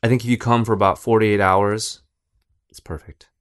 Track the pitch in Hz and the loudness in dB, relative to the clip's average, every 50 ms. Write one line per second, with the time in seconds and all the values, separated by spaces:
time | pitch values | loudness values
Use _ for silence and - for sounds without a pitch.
0 | - 113 123 123 110 120 123 - - 117 117 117 117 110 113 95 101 95 92 - | -2 -2 -2 -2 0 -2 -2 -2 0 0 0 0 2 0 0 0 0 0 0 -2
1 | - - 113 110 110 107 104 101 98 95 95 98 101 101 104 110 110 - - - | -2 0 2 2 4 2 2 2 2 2 2 2 2 0 -2 -4 -6 -10 -12 -14
2 | _ _ _ _ _ _ _ _ _ _ _ _ _ _ _ - _ - 85 78 | _ _ _ _ _ _ _ _ _ _ _ _ _ _ _ -20 _ -14 -14 -14
3 | _ - 78 _ - _ _ _ | _ -18 -20 _ -20 _ _ _